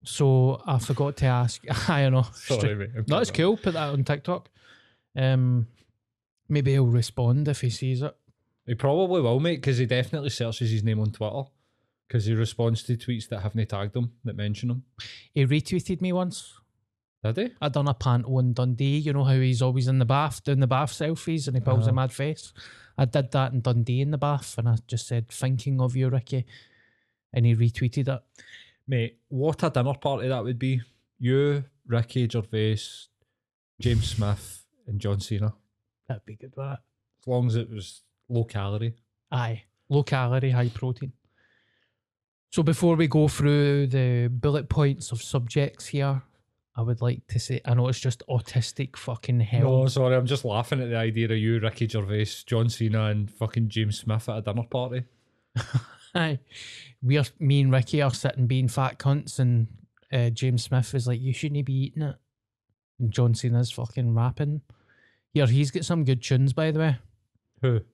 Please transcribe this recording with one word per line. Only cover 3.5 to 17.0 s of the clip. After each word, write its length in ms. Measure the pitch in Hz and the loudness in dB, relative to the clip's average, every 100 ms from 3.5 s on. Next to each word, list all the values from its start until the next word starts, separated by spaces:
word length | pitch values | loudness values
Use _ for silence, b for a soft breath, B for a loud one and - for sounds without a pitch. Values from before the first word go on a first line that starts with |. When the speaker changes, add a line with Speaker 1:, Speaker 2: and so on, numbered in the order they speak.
| 220 | 2
Speaker 1:
Put 160 | 196 | -2
that 160 | 165 151 | -2 -2
on 100 | 143 | -2
TikTok. 460 | 127 143 - 180 - b b b b b b - | 0 -2 -2 -6 -8 b b b b b b -2
Um, 520 | 131 131 127 123 113 b b _ _ _ _ _ _ | 2 4 4 2 0 b b _ _ _ _ _ _
maybe 220 | 147 139 | 0 4
he'll 160 | 135 123 | 4 4
respond 600 | 120 113 - 120 131 151 | 4 0 0 2 2 2
if 140 | 143 | -2
he 80 | 123 | -2
sees 320 | 110 131 127 | -2 -4 -2
it. 140 | 143 - _ _ _ _ - | -4 -10 _ _ _ _ -8
Speaker 2:
He 100 | 117 | -2
probably 460 | 139 156 190 180 | 2 2 2 2
will, 180 | 120 127 | 2 2
mate, 220 | 165 156 | 2 0
'cause 160 | 139 123 | 0 0
he 80 | 120 | 2
definitely 440 | 123 123 156 143 | 0 0 -4 -6
searches 420 | - 117 113 117 | -4 -4 -2 0
his 120 | 110 | 0
name 160 | 110 110 | 0 0
on 120 | 107 | 0
Twitter, 320 | - 107 110 131 _ _ _ _ _ _ | -2 -6 -6 -10 _ _ _ _ _ _
'cause 160 | 120 104 | -2 0
he 80 | |
responds 480 | 113 110 - 117 113 | 0 -2 0 0 0
to 120 | - 120 | -4 -6
tweets 300 | - 120 - | -4 -8 -6
that 120 | 107 | -6
haven't 260 | 101 113 107 | -4 -2 -4
tagged 260 | 101 101 123 | -4 -4 -4
him, 180 | 117 - | -4 -6
that 120 | 117 98 | -10 -6
mention 340 | 104 104 123 | -4 -4 -4
him. 140 | 123 - - B B B | -6 -8 -20 B B B
Speaker 1:
He 120 | - 131 | 0 2
retweeted 560 | 151 - 180 - 180 | 2 0 -4 -4 -4
me 120 | 185 | -2
once. 400 | 180 180 - - - _ _ _ _ | -2 -2 -6 -16 -20 _ _ _ _